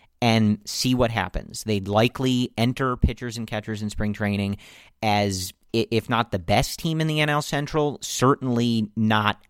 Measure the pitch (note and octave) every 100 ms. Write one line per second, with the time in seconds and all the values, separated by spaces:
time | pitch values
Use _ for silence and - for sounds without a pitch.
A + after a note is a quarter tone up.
0 | _ _ A#2+ A2+ G#2+ G#2 - - B2+ B2+
1 | A#2 A2+ F2+ - G1+ - G#2+ G2+ F#2+ G#2
2 | B2 - C3 B2 B2 - A#2+ B2+ C3+ B2
3 | - A2+ B2 A2+ A2 A2 G#2+ G#2 G#2 -
4 | G#2 G2+ G#2 G2+ G2+ G2+ - - - _
5 | A2 G#2 G#2 F#2+ F2+ - _ A2+ - A2+
6 | - A#2 A2+ G2+ E2+ G#2 C#3 - E3+ D#3+
7 | D#3 D3+ D3+ D3 - C#3+ D3 D#3 D3 A#2+
8 | - - B2+ C#3+ C3 A#2+ A#2+ A#2 G#2 -
9 | G#2+ G#2+ G#2 - _